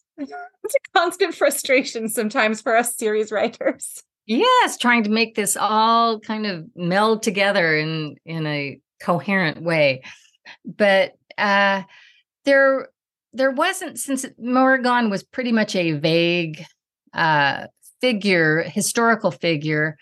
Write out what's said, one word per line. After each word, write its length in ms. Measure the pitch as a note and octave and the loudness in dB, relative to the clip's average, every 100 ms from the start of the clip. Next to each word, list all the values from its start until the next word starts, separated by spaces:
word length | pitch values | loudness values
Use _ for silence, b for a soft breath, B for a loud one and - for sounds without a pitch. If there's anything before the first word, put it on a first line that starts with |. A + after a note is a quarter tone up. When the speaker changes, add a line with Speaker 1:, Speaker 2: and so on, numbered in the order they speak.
| _ | _
Speaker 1:
<laughs> 80 | - | -14
it's 580 | C4+ - F4+ _ - C#5 | -14 -12 -18 _ -4 -4
a 220 | - F#4+ | 0 0
constant 380 | E4+ - F4+ - | 0 -2 -4 0
frustration 760 | C#4+ - - B3+ B3+ A3+ A3 | 0 0 0 0 0 -8 -6
sometimes 520 | B3 G#3+ C4 G#3+ G#3+ | -4 -2 0 0 -2
for 140 | B3+ A3+ | 0 0
us 200 | A#3 - | 0 -4
series 340 | G#3+ G#3+ G#3+ | -2 -2 -2
writers. 720 | G#3 A#3 - C4 - - - _ _ - | -2 -4 -2 -4 -4 -12 -18 _ _ -4
Speaker 2:
Yes, 520 | A#3+ B4 B4 F#4+ - | 0 4 4 2 0
trying 260 | A#3+ A#3 | 0 2
to 60 | G#3 | 2
make 260 | A3 A3+ A3+ | 0 0 -2
this 200 | G3 - | -4 -2
all 640 | G3+ A3 A3+ A#3 A#3 A3 | 0 2 2 2 0 -2
kind 260 | - G#3+ G#3+ | -6 -6 -6
of 200 | E3+ E3 - | -8 -12 -6
meld 460 | F3 F#3+ G#3+ A3 | 0 2 2 2
together 540 | A3 G3 G3 G3 E3 D#3 | -2 0 2 2 2 0
in, 380 | D#3 D#3+ D3+ - - | -2 -4 -8 -12 -10
in 200 | E3 D3+ | -6 -4
a 320 | D3 C#3 - _ _ | -4 -6 -12 _ _
coherent 600 | - E3+ G#3 G3 D#3 - | -2 -2 0 0 -2 -2
way. 400 | E3 D#3+ C#3+ C3 B B B B B B - | -2 2 2 2 B B B B B B -14
But, 480 | - G3+ G3 - _ _ - | 0 4 4 2 _ _ -4
uh, 460 | G3+ G3+ G3 G3 F#3 b b b _ _ C#4 | 0 2 2 0 -6 b b b _ _ 2
there, 440 | C#4 C4+ C4+ - _ _ _ _ | 4 4 2 -4 _ _ _ _
there 180 | A#3 C4 | -2 -2
wasn't, 480 | C4 F4 F#4 E4+ - | 2 -2 -2 -10 -10
since 260 | - C4+ - - | -6 -4 -6 -10
Morrigan 720 | A#3 B3+ C4 C4 B3 B3 A3 | -2 2 4 4 2 2 0
was 140 | F#3+ | -2
pretty 280 | - - B3 | -6 -6 0
much 240 | A3+ G#3+ F#3+ | 0 0 0
a 160 | E3 | 0
vague, 720 | D3 D#3+ E3 E3+ F3 E3 D#3 - _ _ _ _ | 0 2 2 2 0 -2 -8 -18 _ _ _ _
uh, 540 | - D#3+ D3+ C#3 - - _ - - | -2 2 2 2 -2 -10 _ -20 -4
figure, 640 | B3+ G#3 G3+ F3 D#3 D#3 | -2 0 2 2 4 2
historical 680 | - G#3 - A#3+ A#3 A3 F#3+ | -2 -4 -2 0 2 2 0
figure, 640 | - E3+ D#3 D3+ D3+ D#3 D#3 | -2 -2 -2 -2 -2 -2 -6